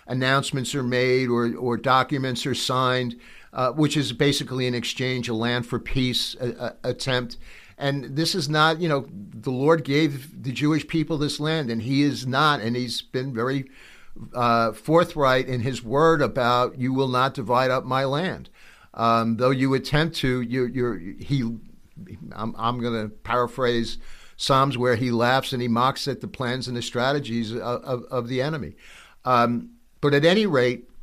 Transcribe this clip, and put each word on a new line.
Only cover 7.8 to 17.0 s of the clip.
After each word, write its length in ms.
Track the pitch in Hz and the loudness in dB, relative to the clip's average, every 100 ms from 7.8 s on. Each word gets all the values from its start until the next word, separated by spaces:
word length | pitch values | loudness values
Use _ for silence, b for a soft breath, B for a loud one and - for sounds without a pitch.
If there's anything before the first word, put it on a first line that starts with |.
| 139 139 143 139 | -2 -2 -4 -2
this 200 | 165 190 | -2 -2
is 120 | 143 | 0
not, 320 | 156 156 160 | 2 2 2
you 80 | 170 | 0
know, 200 | 139 117 | 0 -2
the 400 | 95 104 113 135 | -12 -14 -10 -6
Lord 320 | 127 147 165 | 0 4 4
gave 600 | 139 139 156 139 127 127 | 4 2 2 0 -10 -10
the 80 | 123 | -8
Jewish 360 | 117 147 156 - | -2 0 0 0
people 300 | 165 147 156 | -2 -2 -2
this 220 | 147 - | -2 -2
land, 300 | 151 160 127 | -2 -2 -2
and 120 | 113 | -4
he 220 | 113 139 | 0 2
is 220 | 143 117 127 | 2 0 0
not, 360 | 131 151 143 | 2 4 2
and 140 | 110 123 | 0 -2
he's 260 | 123 110 | -2 -6
been 320 | - 131 139 | -6 -6 -4
very, 360 | 113 123 139 131 B B B B - 110 | -2 -2 -2 -6 B B B B -14 -10
uh, 380 | 123 120 117 113 | 0 2 4 2
forthright 760 | - - 165 175 156 135 131 131 | -2 2 4 4 2 2 4 2
in 140 | 127 | -2
his 220 | 120 123 | -2 -4
word 380 | 113 135 165 160 | -2 4 4 4
about, 580 | 123 131 120 123 123 127 | 2 2 2 4 2 0
"You 140 | 127 | -2
will 160 | 131 | 0